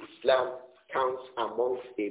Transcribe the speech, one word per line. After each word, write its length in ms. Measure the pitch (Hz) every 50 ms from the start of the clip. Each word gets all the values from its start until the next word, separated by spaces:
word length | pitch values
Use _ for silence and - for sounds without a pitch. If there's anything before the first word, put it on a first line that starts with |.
| - - -
Islam 360 | - 123 127 131 127 123 127 - - - - - _ _ -
counts 300 | - 131 131 127 127 127 - - -
amongst 460 | 117 110 104 107 117 123 127 127 123 - - - -
a 100 | 104 101